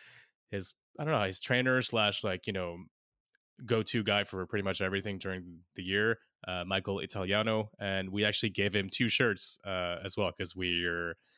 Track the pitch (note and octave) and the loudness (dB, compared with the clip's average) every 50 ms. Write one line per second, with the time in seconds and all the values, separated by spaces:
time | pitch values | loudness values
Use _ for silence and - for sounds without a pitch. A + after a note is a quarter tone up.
0 | - - - - - _ _ _ _ _ - G2 F#2 - - _ _ _ - - | -20 -20 -20 -20 -20 _ _ _ _ _ -6 -6 -6 -6 -10 _ _ _ -10 -6
1 | D3+ D#3 D#3 A#2 G#2 F#2+ F#2 - - - B2+ B2 B2+ C3 B2+ B2+ A#2+ - - A2+ | -2 2 2 2 2 2 0 -2 -2 2 2 4 4 4 4 2 2 2 2 2
2 | G#2 G#2 G2+ - - G#2 F#2 F2+ - - G2 F#2+ F2+ F2 E2+ F2 F#2 - _ _ | 4 2 2 0 -2 -2 -2 -2 -4 -4 -4 -2 -4 -4 -6 -8 -12 -16 _ _
3 | _ _ _ _ _ _ _ _ _ _ _ - C3 A2 A#2 A2 G#2+ - - A#2+ | _ _ _ _ _ _ _ _ _ _ _ -12 -4 0 0 0 2 2 0 0
4 | G#2 G#2+ G2+ G#2 G2+ - - F#2+ F#2 - - G#2 G2 G2 F#2 - G2+ F#2 F#2+ G2 | 2 2 2 2 2 0 -2 -6 -4 -2 -2 -2 0 0 0 0 0 0 0 0
5 | F#2+ G#2 G2 F#2 - G2 F#2 F#2 F2 F2 F2 E2 - _ _ - F#2 F2+ F#2+ G#2 | -2 -2 -4 -6 -4 -4 -4 -6 -6 -10 -14 -18 -20 _ _ -8 -4 0 2 2
6 | G#2+ A2+ A2+ - _ _ _ _ - F#2+ F#2 F2+ F2 F#2 F#2+ G2 F#2+ G#2 G2 G2 | 4 4 2 0 _ _ _ _ -10 -6 -6 -4 -2 0 0 0 0 0 -2 -4
7 | - G2 - G#2 F#2 F#2 G2 G#2 A2 A2+ A2 A2 G#2+ G#2+ - - G#2+ G2 F#2+ F#2+ | -4 -4 -4 -4 0 2 2 2 4 4 2 0 0 -2 -6 -6 -4 -2 -2 -2
8 | F#2+ F#2 G2 G#2 G#2 G#2+ G#2+ - - G#2+ F#2 - G2 G2+ F2+ G#2 G2 G#2+ - - | -2 -2 0 0 2 2 2 2 0 0 2 2 2 2 2 0 0 0 0 0
9 | B2+ A2 - - C3 A#2 G2+ F2+ - - - - - G2 F#2+ F#2 F2+ F2 F2 E2 | 2 2 4 4 4 4 2 2 -2 -4 -6 -6 -6 -4 -2 -2 -2 -2 -2 -4
10 | - F#2+ - - G2+ F2 - - F#2 E2+ - F#2 F#2 F2+ F2 F2 F2 F2 E2+ F2 | -6 -4 0 0 0 0 0 -2 -6 -6 -4 -2 -2 0 0 2 0 0 0 -2
11 | E2+ E2+ D#2+ - _ _ _ | -2 -4 -6 -8 _ _ _